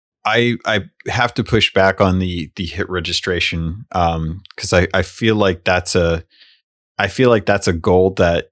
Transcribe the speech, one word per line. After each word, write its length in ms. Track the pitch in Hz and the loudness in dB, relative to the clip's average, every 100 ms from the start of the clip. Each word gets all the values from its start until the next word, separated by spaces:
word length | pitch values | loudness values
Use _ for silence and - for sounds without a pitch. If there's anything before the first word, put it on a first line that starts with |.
| _ _ | _ _
I, 320 | 110 113 120 117 | -2 0 0 -2
I, 200 | - 104 - _ - | -2 -2 -4 _ -6
I 40 | |
have 240 | 98 120 | -2 -2
to 100 | - | -2
push 280 | 110 110 - | -2 0 2
back 280 | 98 95 95 | 4 2 4
on 180 | 95 92 | 2 2
the, 320 | 90 87 73 - | -2 -4 -8 -8
the 100 | 85 | -8
hit 220 | 95 98 | -8 -6
registration, 960 | 90 82 87 95 87 - 85 82 98 - | -6 -4 -6 -4 -4 -2 -4 -4 -6 -6
um, 500 | 92 85 82 80 95 - - | -2 0 0 -4 -8 -14 -10
'cause 160 | 104 | 0
I, 160 | 92 82 | 2 2
I 80 | 95 | 0
feel 340 | 92 - 113 107 | -4 -2 0 2
like 280 | 98 87 | 2 0
that's 300 | 92 90 - | 0 0 0
a, 300 | 95 85 82 - _ - _ _ _ _ - | 0 0 -2 -6 _ -20 _ _ _ _ -4
I 100 | 98 | -4
feel 200 | - 127 | 2 2
like 160 | 110 | 4
that's 240 | 98 101 - | 2 0 0
a 40 | |
goal 380 | 85 101 92 95 | -2 2 2 2
that 360 | 95 87 85 - | 2 2 0 -4